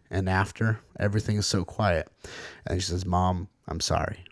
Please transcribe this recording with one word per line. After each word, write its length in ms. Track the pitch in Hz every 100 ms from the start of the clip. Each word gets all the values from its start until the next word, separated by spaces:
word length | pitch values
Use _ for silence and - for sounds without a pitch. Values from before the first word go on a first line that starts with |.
| _
And 160 | 101 92
after, 500 | 95 98 - 110 110 - -
everything 380 | 104 107 - 104
is 100 | 101
so 200 | 101 85
quiet." 420 | - 104 82 - _ - - - - -
And 140 | 92
she 80 | 95
says, 160 | 90
"Mom, 440 | 92 90 92 90 95 _ -
I'm 120 | 85
sorry. 440 | - - - - -